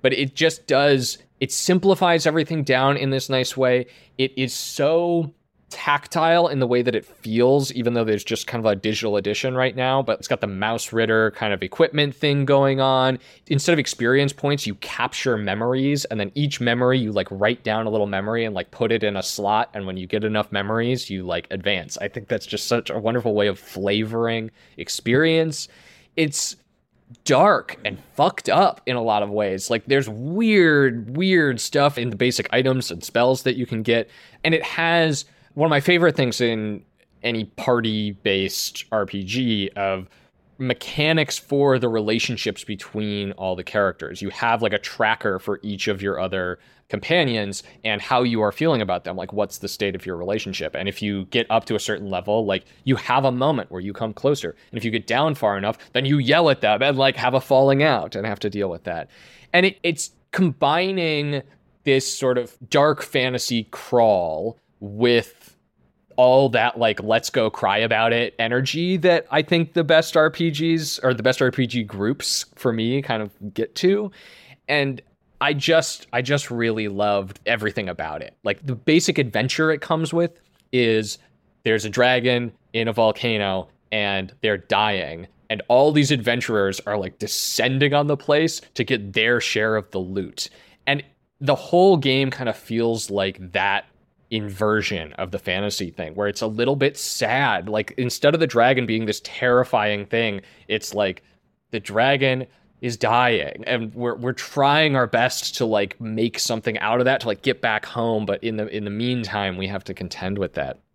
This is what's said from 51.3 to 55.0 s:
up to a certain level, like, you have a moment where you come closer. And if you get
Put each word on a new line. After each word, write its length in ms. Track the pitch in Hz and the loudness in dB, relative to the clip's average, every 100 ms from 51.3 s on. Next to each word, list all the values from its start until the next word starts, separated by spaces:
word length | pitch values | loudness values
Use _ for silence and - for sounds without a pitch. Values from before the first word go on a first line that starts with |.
| 120 117 | -2 0
up 140 | 113 | -2
to 100 | - | 0
a 60 | 107 | -4
certain 280 | - 101 98 | -4 -6 -6
level, 380 | 90 95 110 104 | -6 -2 -2 0
like, 180 | 95 _ _ | -4 _ _
you 100 | - | -2
have 300 | 127 - 127 | -2 2 2
a 80 | 135 | 2
moment 400 | 123 139 139 90 | 0 0 -2 -6
where 80 | 92 | -10
you 120 | 95 | -10
come 200 | 101 110 | -6 -8
closer. 420 | 104 139 143 82 - _ | -2 -2 0 -4 -12 _
And 80 | 120 | -6
if 60 | |
you 80 | 113 | -4
get 160 | 110 | -4